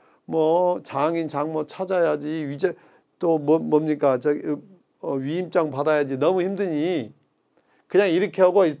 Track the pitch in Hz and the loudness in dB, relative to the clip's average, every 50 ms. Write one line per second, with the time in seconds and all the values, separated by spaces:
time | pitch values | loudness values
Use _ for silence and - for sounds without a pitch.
0 | _ _ _ _ _ - 160 160 156 156 165 180 180 180 180 190 - - - 139 | _ _ _ _ _ -4 0 2 2 4 4 4 2 2 0 -2 -6 -6 -2 0
1 | 143 160 170 170 160 151 151 139 147 160 160 156 151 - - - 190 180 190 180 | 0 0 0 -2 -4 -4 -4 -4 -4 -4 -4 -6 -6 -6 -8 -10 -6 -2 0 2
2 | 170 156 151 147 143 151 160 160 151 139 143 143 190 - 156 - _ _ _ _ | 2 2 0 -2 -4 -6 -6 -6 -6 -6 -4 -2 -2 -2 -2 -6 _ _ _ _
3 | _ _ _ _ - 170 165 156 143 143 160 165 156 156 151 151 156 156 151 143 | _ _ _ _ 0 0 0 2 2 2 2 2 2 2 2 2 2 0 -2 0
4 | 147 139 131 127 127 147 147 143 - 160 147 - - - - _ _ _ _ _ | 2 2 2 2 0 -2 -2 -2 -2 -6 -6 -6 -8 -16 -20 _ _ _ _ _
5 | - 165 143 139 131 143 160 180 185 165 - 175 160 151 127 135 143 156 156 147 | -8 -6 -6 -6 -4 -4 -4 -4 -6 -2 0 0 0 0 -2 -2 0 0 2 0
6 | 147 131 135 127 143 170 190 185 175 190 202 185 202 180 156 143 156 180 180 151 | 0 -2 -2 0 0 2 2 2 0 -2 -4 -4 -4 -4 -2 -2 -2 -2 -2 -4
7 | 113 107 - _ _ _ _ _ _ _ _ _ _ _ _ _ _ _ - 185 | -6 -8 -12 _ _ _ _ _ _ _ _ _ _ _ _ _ _ _ 2 2
8 | 202 185 160 185 208 185 165 190 185 180 175 202 185 160 143 143 | 2 4 2 0 0 -2 2 4 4 6 6 4 4 4 2 -4